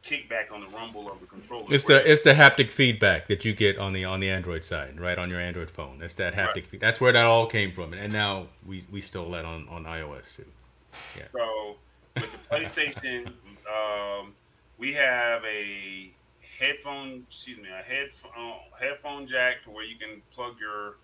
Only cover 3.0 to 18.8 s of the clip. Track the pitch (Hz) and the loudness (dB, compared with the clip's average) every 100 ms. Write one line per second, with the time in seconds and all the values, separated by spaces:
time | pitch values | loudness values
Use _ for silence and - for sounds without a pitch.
3 | 101 80 - 98 113 101 104 98 98 95 | 4 4 0 -2 0 2 2 2 -4 -4
4 | 92 95 95 92 87 82 - 80 67 76 | -4 -2 -2 -2 -4 -8 -6 -8 -8 -8
5 | 90 87 90 87 87 87 80 - 73 67 | -4 -4 -4 -4 -6 -6 -10 -12 -14 -12
6 | 85 - 90 92 95 90 - 98 110 117 | -12 -4 -4 -2 -2 -4 -10 0 0 4
7 | 127 120 117 117 113 110 98 90 82 90 | 6 6 8 6 4 0 -2 -4 -10 -8
8 | 104 107 104 95 85 _ 95 95 90 101 | -6 -2 -2 -4 -10 _ -16 -16 -12 -14
9 | - 95 85 87 82 82 76 85 80 82 | -12 -10 -8 -8 -8 -12 -12 -14 -10 -10
10 | 76 69 - - - - _ _ _ - | -10 -14 -18 -20 -20 -20 _ _ _ -18
11 | - - - - 113 110 104 104 _ _ | -16 -16 -12 -6 -4 -4 -8 -14 _ _
12 | _ - 113 - - 117 - - 147 - | _ -10 -8 -14 -6 -4 -4 -4 -4 -4
13 | 131 123 120 - 101 101 107 107 107 104 | -8 -8 -10 -18 -20 -20 -8 -4 -4 -4
14 | 101 101 101 _ _ _ _ _ 127 143 | -6 -8 -10 _ _ _ _ _ -6 0
15 | 135 123 120 117 113 104 101 101 98 98 | 2 2 0 -2 -4 -6 -6 -10 -12 -14
16 | 92 _ _ _ - - 131 143 143 139 | -16 _ _ _ -20 -4 -2 -2 -8 -12
17 | 135 127 123 - 131 110 95 95 98 135 | -12 -16 -18 -18 -16 -16 -16 -16 -8 -8
18 | 139 - - 117 117 113 - - | -8 -14 -20 -16 -14 -16 -20 -10